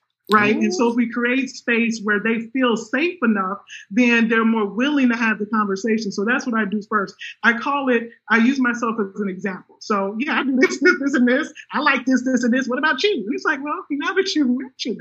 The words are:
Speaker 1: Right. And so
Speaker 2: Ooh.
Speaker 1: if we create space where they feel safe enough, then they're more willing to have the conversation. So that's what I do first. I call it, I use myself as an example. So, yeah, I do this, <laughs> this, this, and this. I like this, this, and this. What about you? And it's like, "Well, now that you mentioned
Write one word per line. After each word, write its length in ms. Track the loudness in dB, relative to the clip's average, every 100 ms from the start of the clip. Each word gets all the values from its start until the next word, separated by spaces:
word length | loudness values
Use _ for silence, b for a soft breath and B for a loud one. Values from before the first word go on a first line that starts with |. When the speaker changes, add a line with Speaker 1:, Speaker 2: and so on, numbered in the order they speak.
| _ _ 0
Speaker 1:
Right. 220 | 2 4
And 180 | 2 0
so 120 | 2
Speaker 2:
Ooh. 60 | 0
Speaker 1:
if 40 |
we 160 | 0 -2
create 400 | -2 -2 0 -4
space 500 | -6 -2 0 0 -2
where 160 | -2 0
they 180 | 0 -2 -4
feel 240 | -2 0 0
safe 420 | -2 -2 -2 0
enough, 340 | 0 0 -2 -6 B B B
then 380 | 0 4 4 4
they're 160 | 2
more 200 | 2 2
willing 440 | 0 0 0 2 2
to 80 | 2
have 240 | 0 -2
the 60 | -2
conversation. 680 | -2 0 -2 0 -2 -2
So 120 | -4
that's 220 | -2 -2 -2
what 80 | -2
I 100 | -2
do 140 | -4 -4
first. 280 | -4 -4 -8 B B
I 160 | 2 2
call 300 | 0 -2 2
it, 220 | 0 0 B 0
I 60 | 2
use 240 | 4 2
myself 340 | 0 0 -2 -2
as 200 | -4 -4
an 80 | -6
example. 500 | -4 -6 -8 -12 _
So, 340 | -4 -2 -2 -4
yeah, 180 | -2 -2
I 60 |
do 100 | 0 2
this, 180 | 2 4
<laughs> 40 |
this, 120 | 2 4
this, 140 | 2
and 120 | 2 4
this. 260 | 2 0 B -8
I 80 | -2
like 240 | 2 2 2
this, 160 | 2
this, 200 | 2 0
and 100 | 2
this. 140 | 0 0
What 100 | 0
about 240 | 0 2
you? 220 | 0 0 -2
And 80 |
it's 80 | -4
like, 160 | -2 -2
"Well, 200 | -4 -8 -6
now 240 | -6 -2
that 180 | -2 0 0
you 200 | 0 0
mentioned 420 | -4 -10 -8 -6